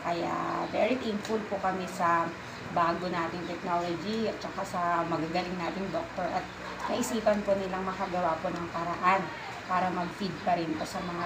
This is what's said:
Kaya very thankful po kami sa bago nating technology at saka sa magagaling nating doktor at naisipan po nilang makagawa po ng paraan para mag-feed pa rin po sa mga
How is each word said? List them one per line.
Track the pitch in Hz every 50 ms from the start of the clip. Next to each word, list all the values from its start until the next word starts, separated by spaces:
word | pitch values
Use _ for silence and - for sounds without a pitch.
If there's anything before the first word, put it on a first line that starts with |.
| -
Kaya | 170 170 170 170 165 170 165 - - - - - - -
very | - - 220 262 254
thankful | - 233 208 202 - - 220 220 208 -
po | 208 196 -
kami | 190 185 185 185 180
sa | - - 180 170 170 170 170 165 165 - - - - - - - 170
bago | 175 170 165 170 170 175 180
nating | 175 175 170 165 170 175 165 160
technology | 175 165 - 185 175 175 175 175 170 160 156 202 220 226 226 202
at | - - -
saka | 185 - - 196 190
sa | - 185 175 170 175 170 165 160
magagaling | 170 156 151 165 160 180 180 180 180
nating | 180 170 165 151 190 196 185
doktor | 165 165 156 - - - 180 170
at | - 185 - - - - - - - - - -
naisipan | 208 226 247 - 262 220 208 220 208 208 202 -
po | 196
nilang | 196 190 185 185 185 190 185
makagawa | 180 - 196 180 175 180 180 165 160 160 -
po | 175
ng | 170 170 170 170 -
paraan | 170 170 175 170 175 185 180 190 190 180 - - - - - - - -
para | - 185 180 180 185
mag-feed | 175 180 175 175 - - 208 185 156 147 -
pa | 185 180
rin | 170 165 160 151 156
po | 160
sa | 160 - 190
mga | 175 175 170 170 175